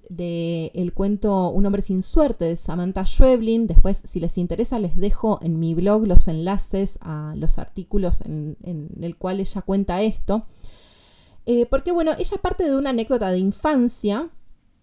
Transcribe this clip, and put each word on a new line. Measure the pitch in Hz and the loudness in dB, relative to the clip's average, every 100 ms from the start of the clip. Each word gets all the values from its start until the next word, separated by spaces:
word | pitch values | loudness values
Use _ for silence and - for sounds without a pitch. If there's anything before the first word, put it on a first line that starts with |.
| - | -18
de | 170 175 170 165 170 165 | -12 -8 -6 -6 -6 -6
el | - 180 | -6 -6
cuento | - 196 202 214 190 180 | -4 -4 -2 -2 0 0
Un | 190 196 | 2 2
hombre | 196 | 0
sin | 196 185 | -2 -4
suerte | - - 294 - 170 | 0 2 2 0 -4
de | 170 | -4
Samantha | - 170 180 190 190 | -6 -4 -4 -2 4
Schweblin. | - 262 247 220 226 226 | 6 8 6 2 0 6
Después, | 165 196 202 - | 8 8 4 -4
si | 180 | -6
les | 170 - | -4 -4
interesa, | 175 170 240 240 | -4 -4 -4 -4
les | 185 175 | 0 2
dejo | 196 - 226 202 | 4 2 0 -2
en | 165 160 | -4 -4
mi | 165 165 | -4 -2
blog | 190 214 214 | 0 0 6
los | 185 - | 8 8
enlaces | 160 170 196 - 196 196 - | 6 -4 -4 -4 -4 -6 -8
a | 165 151 151 156 | -12 -12 -10 -2
los | 160 - | 2 2
artículos | - - 175 202 180 - | 0 -10 -6 -2 0 0
en, | - 156 151 - | 0 -6 -10 -12
en | - 165 151 - | -12 -12 -12 -12
el | 170 170 | -12 -10
cual | 185 196 | -8 -6
ella | - 202 | -6 -6
cuenta | - 196 190 180 | -4 -4 -2 -2
esto. | 220 - - 208 - - - - - _ _ _ _ - - | -2 -2 -2 -2 -6 -16 -20 -20 -20 _ _ _ _ -12 -2
Eh, | 240 240 | -2 0
porque, | 269 349 | -2 -2
bueno, | 339 320 - | -2 -2 -2
ella | 359 392 | -4 -4
parte | 370 370 | -4 -2
de | 339 269 | -2 -2
una | 285 | -2
anécdota | 240 226 247 190 | -4 -2 -2 -2
de | 185 | -2
infancia | 190 202 302 285 240 - 208 208 330 - - - _ _ | -2 -2 -2 0 0 -2 -4 -4 -6 -14 -20 -20 _ _